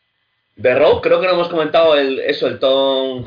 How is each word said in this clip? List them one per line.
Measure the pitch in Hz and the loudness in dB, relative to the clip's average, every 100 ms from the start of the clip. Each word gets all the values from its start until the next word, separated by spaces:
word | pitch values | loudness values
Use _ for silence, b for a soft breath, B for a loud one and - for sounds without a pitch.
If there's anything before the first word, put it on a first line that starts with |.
| _ _ _ _ _ | _ _ _ _ _
de | - 123 127 | -4 0 2
Raw. | 151 160 | 2 2
Creo | 165 170 | 0 0
que | 185 | 2
no | |
hemos | 175 170 | -2 -2
comentado | 170 156 165 165 147 | -4 0 2 4 2
el, | 135 131 | 0 -2
eso, | - 143 139 | -4 -2 -4
el | 117 | -2
Tom | 135 135 135 131 131 127 | 0 0 0 -2 -4 -8